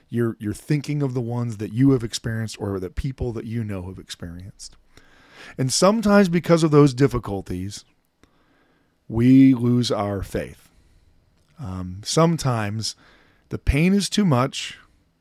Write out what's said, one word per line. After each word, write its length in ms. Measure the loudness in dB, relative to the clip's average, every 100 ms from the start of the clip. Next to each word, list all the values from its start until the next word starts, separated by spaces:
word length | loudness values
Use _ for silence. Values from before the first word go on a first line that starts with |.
| _
you're, 260 | -4 -2 -4
you're 140 | -8
thinking 500 | -8 -4 -4 -2 -4
of 120 | -4
the 60 | -4
ones 360 | -6 -6 -6 -8
that 160 | -4
you 200 | 2 4
have 120 | 4
experienced 560 | 0 -8 -8 -6 -8 -8
or 180 | -6 -6
that 160 | -6
people 380 | -8 -8 -6 -8
that 140 | -8 -8
you 180 | -8
know 220 | -6 -8 -12
have 120 | -14
experienced. 800 | -18 -16 -14 -14 -18 -20 -20 _ _ _ _ _ _ -20 -14 -6
And 160 | -4
sometimes 560 | 2 2 2 4 4 4
because 340 | 2 2 2
of 100 | 6
those 200 | 6 6
difficulties, 920 | 4 0 0 -6 -8 -8 -8 -8 -12 -20 _ _ _ _ _ _ _ _ _ _ _ -8
we 460 | 2 6 8 8
lose 360 | 6 2 0 0
our 320 | -2 -4 -6
faith. 460 | -6 -8 -10 -14 _ _ _ _ _ _ _ _ _ -16
Um, 420 | -12 -10 -10 -12
sometimes 920 | -4 2 2 2 -2 -2 -4 -6 -8 -12 _ _ _ _ _
the 100 | -6
pain 360 | -2 2 2
is 160 | 2 0
too 140 | 0
much. 540 | 2 2 0 -4 -12 -16 _ _ _ _